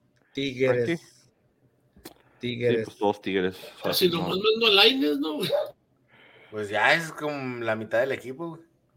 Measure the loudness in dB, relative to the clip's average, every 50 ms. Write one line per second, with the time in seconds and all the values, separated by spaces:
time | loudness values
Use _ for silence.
0 | _ _ _ _ _ _ _ -6 -6 -6 0 2 2 2 4 2 2 0 -2 -2
1 | -4 -12 _ _ _ _ _ _ _ _ _ _ _ _ _ _ _ _ _ -20
2 | -20 -20 -20 _ _ _ _ _ -8 -6 -4 0 2 2 2 2 0 -4 -4 0
3 | 0 0 0 0 -4 -2 0 0 0 0 -2 -6 -14 -18 -16 -8 -4 -2 0 2
4 | 2 2 2 0 -2 -2 -2 0 0 0 2 2 2 4 6 6 6 6 4 4
5 | 0 0 0 0 -2 -4 -4 -4 -2 -2 0 -2 -2 -4 -8 _ _ _ _ _
6 | _ _ _ _ -20 -20 -20 -20 -20 -12 -8 -8 -6 -4 0 2 4 4 4 2
7 | 0 -6 -8 -8 -6 -6 -6 -6 -6 -6 -6 -4 -2 -2 -2 -4 -4 0 0 0
8 | 2 0 -2 -6 -8 -12 -10 -10 -10 -12 -12 -14 -18 _ _ _ _ _ _